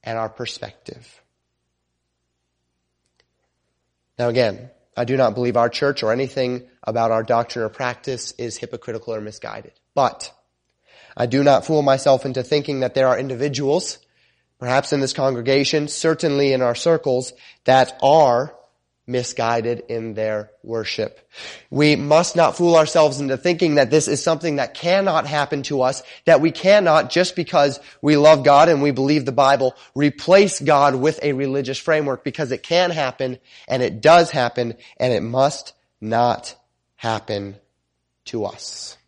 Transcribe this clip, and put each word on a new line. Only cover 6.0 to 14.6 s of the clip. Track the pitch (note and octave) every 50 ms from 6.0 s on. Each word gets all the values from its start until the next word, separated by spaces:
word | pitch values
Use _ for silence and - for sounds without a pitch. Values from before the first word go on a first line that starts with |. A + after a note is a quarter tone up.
| -
or | G#2+ A2+
anything | B2 C3+ B2+ - C#3 B2+ B2 B2+ B2 B2 _ _ _ -
about | - A2 A#2 A2+ A2+ A2+
our | A2 A2+
doctrine | A2 B2 A#2 A#2 - - B2 A2+
or | G#2+
practice | - - C3+ B2 A#2+ - - - C3 A#2+ - - -
is | - A#2+ A#2 A2 -
hypocritical | - - - A#2 - - A2 A2 A2 - A2+
or | A2
misguided. | G#2 G#2 G#2+ - - A2+ G#2+ A2 - - _ _ _ _ _
But | C#3 C3+ A#2 - - - - _ _ _ _ _ _ _ _ _ _ _ _ _ - - - -
I | - B2
do | A#2+ A#2 C#3 C#3+
not | C#3 C#3 - -
fool | - D#3+ D3+ D3
myself | C#3 C3+ C3+ - D3 C3+ C3 -
into | C#3+ C3 C3 B2
thinking | - D3+ D3 C#3+ - C#3+ C3+
that | C3 B2 -
there | C3+ C3 B2+
are | B2+ G#2
individuals, | C3 C3+ C3 A#2 C3+ D3 C#3 B2 C#3+ C3+ C#3+ F3+ F#3 - - - _ _ _ _ _ _ _ _ _ _ _
perhaps | _